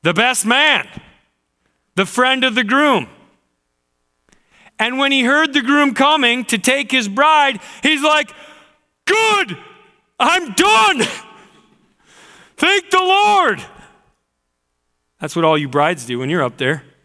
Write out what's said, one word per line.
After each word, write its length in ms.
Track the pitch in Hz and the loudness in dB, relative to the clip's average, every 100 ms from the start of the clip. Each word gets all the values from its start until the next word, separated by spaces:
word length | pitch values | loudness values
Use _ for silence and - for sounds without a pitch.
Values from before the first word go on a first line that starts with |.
The 120 | 165 | 0
best 320 | 175 240 247 208 | 0 0 0 0
man, 420 | 254 302 233 - - - _ _ _ _ _ _ _ _ - | 2 2 0 -4 -16 -20 _ _ _ _ _ _ _ _ -4
the 100 | 190 | -2
friend 380 | - 254 262 | 0 0 0
of 100 | 254 | 0
the 100 | 226 | -2
groom. 440 | 208 262 294 220 - - _ _ _ _ _ _ _ _ _ _ _ _ _ _ - - | 0 2 2 0 -4 -18 _ _ _ _ _ _ _ _ _ _ _ _ _ _ -20 -6
And 200 | 220 262 | -4 0
when 140 | 277 | 0
he 120 | 269 | 2
heard 280 | 240 294 320 | 2 2 0
the 100 | 285 | -2
groom 320 | 240 285 285 | 0 2 2
coming 500 | 220 277 311 247 247 233 | 2 0 2 0 -2 -4
to 120 | 226 | -2
take 320 | 247 277 233 | 0 -2 -2
his 180 | 262 208 | -4 -2
bride, 520 | 202 302 302 277 247 - - | 0 2 4 2 -2 -14 -4
he's 200 | 285 302 | -2 0
like, 280 | 302 302 - - - - _ _ _ _ | 0 0 -2 -14 -20 -20 _ _ _ _
"Good, 540 | - 427 440 403 339 151 - - _ _ _ - | -2 0 0 0 -2 -10 -16 -20 _ _ _ -4
I'm 340 | 254 359 311 | 0 0 -2
done. 500 | 185 392 440 427 294 - - - - - _ _ _ _ _ _ - - - - - | 0 2 4 2 0 -4 -6 -18 -20 -20 _ _ _ _ _ _ -20 -20 -20 -20 -4
Thank 340 | 339 403 - | 0 0 0
the 80 | 370 | 0
Lord." 680 | 370 392 415 403 311 - - - - _ _ _ _ _ _ _ _ _ _ _ _ _ | 2 2 2 2 0 -2 -10 -20 -20 _ _ _ _ _ _ _ _ _ _ _ _ _
That's 180 | 151 170 | -8 0
what 80 | |
all 140 | 160 156 | 0 0
you 100 | 139 | 0
brides 380 | 143 151 165 120 | 0 0 -2 -8
do 120 | 123 | -6
when 120 | 131 | -4
you're 120 | 170 | -2
up 140 | 127 120 | -4 -2
there. 280 | 131 151 - _ | -4 -4 -10 _